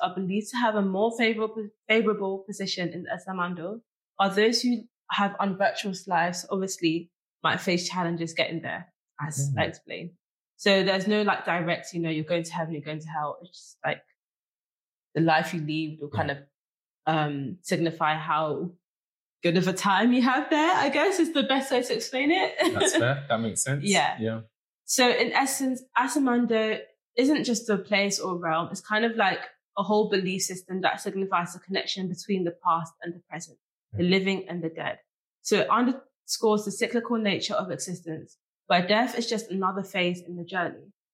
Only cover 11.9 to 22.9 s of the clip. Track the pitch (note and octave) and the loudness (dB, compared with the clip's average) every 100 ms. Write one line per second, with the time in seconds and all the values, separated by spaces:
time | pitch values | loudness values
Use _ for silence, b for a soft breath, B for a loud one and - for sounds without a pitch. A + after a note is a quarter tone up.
11.9 | E3+ E3 D#3 D#3 E3+ E3 E3+ D#3+ D3+ D3 | -4 -2 -2 -2 -2 -2 -6 -6 -6 -8
12.9 | D#3 D#3 D3+ D3 - F3+ - - - C#3+ | -10 -8 -6 -6 -6 -14 -20 -20 -10 -6
13.9 | - _ _ _ _ _ _ _ _ _ | -6 _ _ _ _ _ _ _ _ _
14.9 | _ _ D3 E3 D#3+ E3 F3 D3+ D#3 D#3 | _ _ 0 4 4 2 -4 -4 -4 -4
15.9 | D#3 D3 - D3 C#3 - _ _ _ _ | -8 -6 -4 -2 -4 -10 _ _ _ _
16.9 | _ - D#3+ D3 C#3+ C3 - - E3+ E3 | _ -2 0 0 -2 -6 -8 -4 0 0
17.9 | D#3+ D#3 D#3 D#3+ D#3 D#3 C3+ F3 - _ | 0 0 0 0 0 0 -2 -6 -10 _
18.9 | _ _ _ _ _ E3+ F3 F3 F#3+ G#3 | _ _ _ _ _ 0 2 2 0 2
19.9 | F#3+ A#3 B3 B3+ C4 C#4+ D4+ D#4+ F#4+ C#4+ | 4 6 6 4 2 2 2 4 4 2
20.9 | D4+ F#4 F#4 E4 C#4+ - C#4 C#4 B3+ - | 2 2 2 2 2 2 2 2 0 0
21.9 | - - B3+ C#4+ F4+ - - E4+ - G4+ | -4 -4 0 2 4 2 2 2 4 2